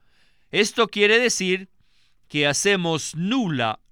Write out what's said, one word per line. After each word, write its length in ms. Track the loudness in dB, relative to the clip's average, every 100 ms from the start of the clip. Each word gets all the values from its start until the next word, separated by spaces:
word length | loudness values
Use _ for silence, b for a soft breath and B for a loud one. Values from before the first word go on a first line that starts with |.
| _ _ _ _ _
Esto 380 | -2 0 0 0
quiere 300 | 2 4 4
decir 480 | 2 0 -2 -4 -6 _ _ _ _ _ _
que 200 | -2 0
hacemos 640 | 0 0 2 0 -2 -4
nula 640 | -6 -2 -2 -2 -2 -2 -4 _